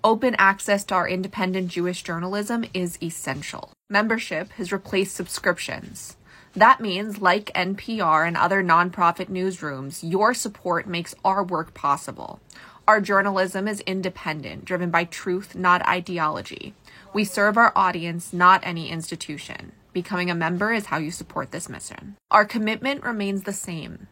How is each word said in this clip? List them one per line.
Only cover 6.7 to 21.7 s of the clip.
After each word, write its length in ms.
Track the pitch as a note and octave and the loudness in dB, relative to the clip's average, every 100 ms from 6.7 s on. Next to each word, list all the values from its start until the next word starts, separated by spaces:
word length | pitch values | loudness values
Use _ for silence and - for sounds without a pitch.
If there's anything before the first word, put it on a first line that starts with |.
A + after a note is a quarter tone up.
| C4 | 6
means, 400 | A3 F3+ G#3+ G3+ | 2 -4 -6 0
like 300 | F#3 G3+ G#3 | 2 2 0
N 220 | - F3+ G3 | -2 -2 -4
P 260 | - A3 | -4 0
R 240 | E3+ D#3 E3+ | 4 4 4
and 100 | E3+ | 2
other 280 | F3 G3 | 2 2
nonprofit 680 | F3+ E3 F3+ F3 E3+ F3 F#3 | 4 4 4 2 2 2 -6
newsrooms, 720 | F#3 F#3+ F3+ D3+ C3+ C3+ - | -4 -4 -4 -8 -8 -10 -10
your 320 | E3 F#3+ G#3+ | -4 2 2
support 540 | B3 A3+ - F3+ E3 - | 2 -6 -8 -2 -2 -2
makes 260 | F3 E3+ - | -6 -6 -2
our 200 | G3 F#3+ | 0 0
work 320 | F#3 E3 E3 - | 0 -4 -6 -4
possible. 640 | C#3+ C#3 - - - G1+ _ - - - - | -2 0 -4 -12 -14 -14 _ -20 -20 0 4
Our 120 | G#3+ | 4
journalism 680 | G3 G3 G3 F#3+ F#3+ F#3+ G3+ | 6 2 2 0 0 -2 -4
is 140 | G#3 | -4
independent, 840 | - F#3+ F#3 - E3 D#3 B2+ E2 - | -4 -4 -4 -6 -6 -6 -8 -12 -6
driven 240 | F3+ F3 | -2 0
by 140 | E3+ | 0
truth, 520 | F3 - G3 F#3 G3 - | 0 -6 -4 -4 -6 0
not 320 | F#3 F3+ - | 4 4 4
ideology. 840 | F#3 F3+ E3+ D#3 D3+ - - - - - - - | 0 -2 -2 -2 -2 -10 -14 -16 -18 -20 -20 -6
We 120 | - G#3 | -2 -2
serve 320 | - G3+ G#3+ | 2 2 6
our 140 | A#3 - | 6 6
audience, 580 | F#3+ F3 E3+ E3+ - | 2 0 -6 -6 -6
not 280 | F3 F3+ F#3+ | 6 8 8
any 260 | F3 E3+ - | 4 -6 -6
institution. 840 | E3+ E3 E3+ - D3 - - - _ _ | -8 -8 -10 -8 -10 -12 -14 -16 _ _
Becoming 360 | F3+ F3 F3+ F3+ | -8 -4 -2 0
a 60 | E3+ | 0
member 360 | E3 F3 G#3 | 0 0 0
is 140 | A3+ G#3 | 0 -2
how 100 | D#3 | -4
you 120 | D#3 | -4
support 400 | F3+ - - C3+ | -8 -8 -8 -8
this 180 | E3 | -10
mission. 500 | - | -10